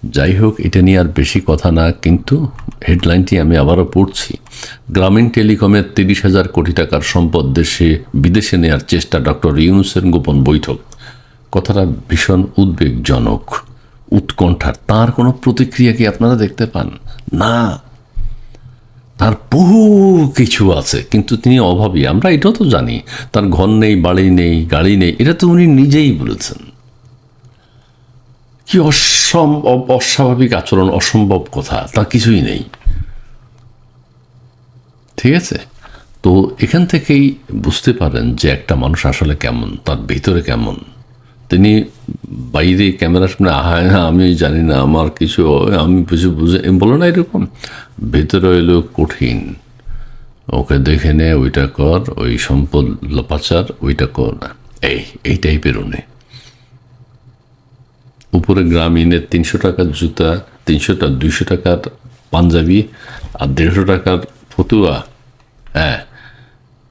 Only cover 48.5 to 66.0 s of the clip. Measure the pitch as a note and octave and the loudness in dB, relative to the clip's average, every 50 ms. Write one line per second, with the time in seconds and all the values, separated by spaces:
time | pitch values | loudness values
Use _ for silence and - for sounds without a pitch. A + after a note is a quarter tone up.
48.5 | F2+ F2 E2+ E2+ F2 E2+ D#2+ - - - D#2 D#2 - - C2+ A#1+ A#1 - - - | 2 4 4 4 2 2 0 -2 -2 -4 -4 -2 -2 -4 -4 -2 -2 -4 -6 -10
49.5 | - - _ _ - - - - - - - - - - - - - _ - - | -12 -16 _ _ -20 -18 -14 -12 -10 -10 -12 -14 -18 -20 -20 -20 -20 _ -12 -6
50.5 | - C2+ C2 - D2 C#2 C2 D2+ D#2 D2 C#2+ D#2 D2+ D#2 D#2 D#2+ D#2+ C#2+ C2 C2 | -4 -4 -2 0 0 0 2 0 0 0 2 2 2 2 2 2 2 2 0 0
51.5 | C2+ C#2+ C#2 C2+ - - C#2 D2+ E2 F#2 - B1+ C2 - A1+ A#1+ A#1 - - - | 0 -2 -2 -2 -2 -2 0 0 0 0 -2 -4 -6 -4 -4 -4 -4 -4 -2 -2
52.5 | C2+ C#2 C#2+ C#2+ - D2 C2+ A#1+ G#1 - - - D2 C2+ A#1+ - D#2 D2 - - | 0 0 0 0 0 0 0 0 -4 -8 -8 -6 -4 -4 -4 -4 -6 -6 -4 -2
53.5 | E2 E2+ F#2 - - - - C2+ C2+ C2+ - C2 - - B1 A1+ A1+ A#1 - - | -2 -2 -2 -4 -8 -6 -4 -4 -2 -2 -4 -4 -4 -4 -4 -4 -4 -8 -12 -16
54.5 | - _ - - - - - C#2 C#2 - C#2 - - - - - - - - D#2 | -18 _ -20 -20 -14 -8 -6 -4 -4 -6 -8 -12 -16 -10 -6 -4 -4 -2 0 0
55.5 | D#2 D2 D2 D2 B1+ G#1 G1+ G1+ - - - _ - _ _ _ - - - - | 0 0 0 -2 -2 -2 -6 -8 -10 -12 -14 _ -20 _ _ _ -20 -20 -20 -20
56.5 | _ _ _ _ _ - _ _ _ - - _ _ _ _ - _ _ _ _ | _ _ _ _ _ -20 _ _ _ -20 -20 _ _ _ _ -20 _ _ _ _
57.5 | _ _ _ _ _ _ - _ _ _ _ _ _ _ - - - F2 E2 - | _ _ _ _ _ _ -20 _ _ _ _ _ _ _ -10 -2 -2 -2 0 2
58.5 | F#2+ F#2+ F2+ E2+ E2+ E2+ E2 E2 E2+ E2 E2 F2 F2 E2+ - - - F2 D#2+ - | 0 0 2 0 0 0 0 0 2 2 2 2 2 0 -2 -2 -2 -2 -2 -2
59.5 | - - - F#2+ - F2+ F2+ E2+ D2 - F2 E2 - - G2 D#2+ E2+ F#2+ - - | -4 -2 -2 -2 0 0 -2 -2 -2 -4 -4 -4 -2 -2 -2 -2 -2 -4 -8 -14
60.5 | _ _ - - D#2 D2 - - F#2+ - E2+ C#2+ C#2 B1+ C#2+ D#2+ D2+ - F2+ - | _ _ -4 -2 -2 -2 0 -2 -2 -2 -2 -2 -2 -2 -2 -2 -2 -2 -2 -4
61.5 | F#2+ - - F#2 F2 - - - - _ - - - _ _ - - E2 F2 F2 | -4 -2 0 -2 -2 -2 -4 -10 -16 _ -20 -20 -20 _ _ -6 -2 0 2 2
62.5 | E2 E2+ D#2+ E2+ F#2 G#2 G#2+ - - - - - - - - - - - - C#2 | 2 2 2 2 2 0 0 -2 -8 -20 -20 -20 -20 -18 -16 -14 -10 -6 -4 -4
63.5 | C2+ C2+ D#2+ E2+ F2+ G2 F#2+ G2 F#2+ F#2 - F#2+ F2+ F2 - - _ _ _ _ | -2 0 0 0 0 0 0 0 0 -2 0 -2 -2 -4 -4 -10 _ _ _ _
64.5 | - - F2+ - A#2+ G#2+ G2 E2 C#2+ - - - _ _ _ _ _ _ _ _ | -4 -4 -2 0 2 2 2 0 -2 -4 -10 -14 _ _ _ _ _ _ _ _
65.5 | _ _ - - - - D#2+ D2 - - | _ _ -16 -8 -6 -4 -2 -2 -4 -6